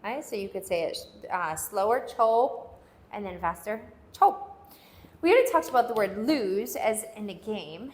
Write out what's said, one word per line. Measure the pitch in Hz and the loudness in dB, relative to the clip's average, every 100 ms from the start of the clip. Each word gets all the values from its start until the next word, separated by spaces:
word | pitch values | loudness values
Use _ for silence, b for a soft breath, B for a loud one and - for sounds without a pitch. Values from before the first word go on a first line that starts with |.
Right? | 202 262 | -6 -8
So | - | -6
you | 214 196 | -6 -6
could | 196 | -8
say | 185 175 | -2 -2
it, | 160 - - - - | -2 -6 -12 -18 -6
uh, | 180 170 | -4 -4
slower, | 160 - 196 202 247 - | -4 -4 0 2 0 -2
chop, | - 226 226 262 - - - b b b | 2 4 6 2 0 -14 -20 b b b
and | - | -10
then | 196 180 | -10 -4
faster, | 175 170 - 220 - - - - | -4 -4 -6 -8 -10 -20 -20 4
chop. | 392 - - - - B B B B B | 4 4 -12 -18 -20 B B B B B
We | 330 | 6
already | 466 508 | 6 6
talked | 330 320 | 2 2
about | 254 233 | 2 2
the | |
word | 220 196 190 226 | 2 0 0 2
lose | 302 202 196 240 | 2 2 -2 -2
as | - 220 214 - | -2 0 -2 -6
in | - 208 | -10 -10
a | |
game. | 185 - 214 151 165 254 | -10 -8 -8 -8 -14 -14